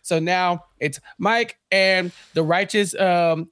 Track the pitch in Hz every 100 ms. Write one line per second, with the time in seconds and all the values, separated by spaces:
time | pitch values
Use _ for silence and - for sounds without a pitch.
0 | - 165 165 180 180 175 - - 151 139
1 | - - 202 233 226 - - 190 190 185
2 | 180 - - - 160 175 202 208 202 -
3 | 190 175 170 160 165